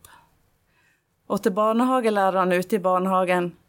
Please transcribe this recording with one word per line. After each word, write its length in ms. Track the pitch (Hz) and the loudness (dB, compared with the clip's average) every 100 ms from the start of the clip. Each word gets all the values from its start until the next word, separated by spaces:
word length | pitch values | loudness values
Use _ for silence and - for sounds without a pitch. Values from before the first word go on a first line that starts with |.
| - - _ _ _ _ _ _ _ _ _ _ - | -20 -20 _ _ _ _ _ _ _ _ _ _ -8
Og 140 | 202 | -4
til 100 | 226 190 | -2 0
barnehagelærerne 1000 | 214 226 254 262 220 208 190 185 180 180 | 0 2 0 0 0 0 0 2 0 0
ute 200 | 180 214 | 0 -2
i 60 | |
barnehagen 680 | 185 185 190 185 180 180 175 - | 0 0 0 0 2 0 -2 -8